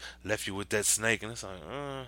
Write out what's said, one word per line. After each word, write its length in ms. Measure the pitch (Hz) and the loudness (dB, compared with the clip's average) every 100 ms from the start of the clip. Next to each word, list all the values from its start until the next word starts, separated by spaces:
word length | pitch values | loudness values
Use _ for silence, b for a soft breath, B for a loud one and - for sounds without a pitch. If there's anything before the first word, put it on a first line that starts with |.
| B B | B B
left 220 | 92 107 - | -2 0 0
you 80 | |
with 140 | 98 101 | -4 2
that 160 | 107 101 | 4 4
snake." 360 | - 113 104 | 4 4 4
And 100 | 104 | 0
it's 100 | 117 | -8
like, 180 | 98 92 78 | -8 -8 -8
"Uh, 340 | 131 143 135 | -8 -6 -8